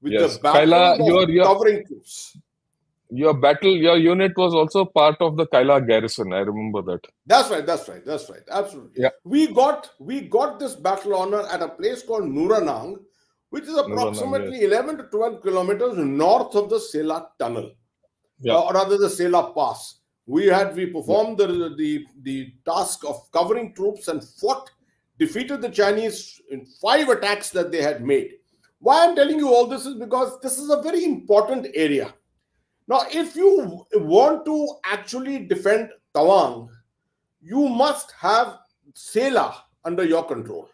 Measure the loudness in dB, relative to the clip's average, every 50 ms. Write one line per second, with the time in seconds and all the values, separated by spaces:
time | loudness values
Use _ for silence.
0 | -6 -2 0 2 2 2 0 0 0 4 6 6 6 6 6 6 6 6 4 4
1 | 4 4 4 4 4 4 4 4 6 6 4 4 4 2 2 0 -4 -10 -16 -20
2 | _ -16 -16 -16 -16 -18 _ -20 _ _ _ _ _ _ _ _ _ _ _ _
3 | _ _ -8 0 2 2 2 4 4 4 4 4 4 2 2 4 4 4 4 6
4 | 4 4 4 4 2 0 2 0 0 2 4 2 0 2 2 0 -2 2 _ 4
5 | 4 4 4 2 0 -2 0 -2 -4 2 4 4 6 6 4 4 4 4 2 2
6 | 2 0 -4 -6 -6 -4 -2 -2 -2 -2 -4 -6 -6 -6 -6 -6 -6 -6 -8 -8
7 | _ -16 _ _ _ 2 4 4 4 2 -2 -4 -2 -4 -4 -4 -6 -12 -18 -18
8 | -12 -10 -10 -10 -10 -12 -18 -20 _ -8 -6 -6 -6 -6 -8 -18 -20 -18 _ -2
9 | -2 -2 -2 _ _ -2 2 2 2 2 2 2 2 2 2 -2 -6 -18 _ _
10 | -14 -10 -10 -10 -10 -2 0 0 0 0 -4 -8 -10 -10 -10 -6 -4 -4 -4 -4
11 | -4 -4 -4 -2 -2 -2 -4 -4 -4 -6 -6 -6 -8 -8 -10 -6 -6 -6 -6 -6
12 | -8 -6 -6 -6 -4 -4 -4 -2 0 2 2 0 0 -2 -4 -6 -8 -12 -14 -16
13 | -18 _ _ _ _ _ _ _ _ _ -14 -14 -12 -6 -2 -2 -2 -2 -2 -4
14 | -4 -4 -4 -6 -8 -6 -6 -6 -6 -8 -4 -2 0 0 0 0 -2 -4 -8 -10
15 | -12 -8 -6 -4 -4 -4 -6 -6 -6 -4 -2 -2 -2 -2 -2 -2 -2 -4 -2 -4
16 | -4 -4 -2 0 2 4 4 2 2 0 -2 -2 -2 0 -4 -6 -6 -6 -6 -6
17 | -4 -4 -4 -6 -8 -14 _ _ -8 -6 -6 -8 -10 -12 _ _ _ _ _ _
18 | _ _ _ _ _ _ _ _ -2 2 2 2 2 2 0 0 2 2 2 2
19 | 2 0 0 -2 -2 2 2 2 0 0 -2 -2 -2 -2 -2 -6 -12 -16 -18 _
20 | _ _ _ _ _ -4 -2 2 2 4 4 4 2 0 -4 -6 -8 -6 -6 -8
21 | -4 0 0 0 0 0 0 -2 -2 0 0 -4 -4 -6 -6 -6 -6 -4 -4 -6
22 | -8 _ _ -16 -12 -10 -10 -10 -10 -14 -18 _ _ -6 -4 -4 -4 -4 -6 -8
23 | -8 -10 -12 -12 -12 _ _ -2 0 0 0 -4 -4 -10 -10 -4 -4 -4 -4 -4
24 | -8 -8 -8 -8 -8 -14 _ _ -4 -4 -4 -4 -6 -18 _ _ _ _ _ _
25 | _ _ _ _ -4 -4 -2 -6 -6 -6 -8 -8 -8 -8 -2 0 0 0 0 -2
26 | -2 -4 -6 -8 -12 -16 -20 _ _ _ -16 -16 -16 _ _ _ -2 2 2 2
27 | 4 2 0 0 0 -2 -4 -4 -6 -6 -4 -4 -4 -2 -2 -2 -2 -2 -2 -4
28 | -2 0 0 0 0 -4 -14 _ _ _ _ _ _ _ _ _ 2 4 6 6
29 | 6 4 4 4 2 2 2 -2 2 4 4 4 4 2 -2 -8 -8 -10 -10 -12
30 | -8 -4 -2 -2 -2 -2 -4 -10 -6 -4 -4 -4 0 -2 -2 -2 0 -2 -2 -2
31 | 0 -2 -2 -4 0 4 4 4 4 2 -2 -6 -6 -8 -4 -2 0 0 0 0
32 | -2 -6 -12 _ _ _ _ _ _ _ _ _ _ _ _ _ _ -2 0 0
33 | 0 0 -4 -4 -4 -4 -4 2 4 4 4 4 0 -2 -10 -14 -16 _ -2 -2
34 | 0 4 6 6 6 6 4 0 -4 -4 -4 -2 -4 -4 -6 -8 _ -8 -8 -8
35 | -8 -10 -12 -10 -8 -8 -8 -10 -4 -6 -6 -2 0 0 0 0 -2 -6 -14 _
36 | _ _ _ 0 4 4 6 4 4 2 -2 -8 -16 -18 -20 _ _ _ _ _
37 | _ _ _ _ _ _ _ _ _ -6 -2 -2 0 0 0 0 0 0 0 -4
38 | -8 -12 -16 _ -2 0 2 2 0 0 -4 -18 _ _ _ _ _ _ _ -20
39 | -18 -6 -2 -2 0 2 0 0 0 -2 -6 -12 _ _ _ _ _ -8 -4 -2
40 | 0 0 0 0 -2 -4 -8 -10 -8 -12 -12 -14 -14 _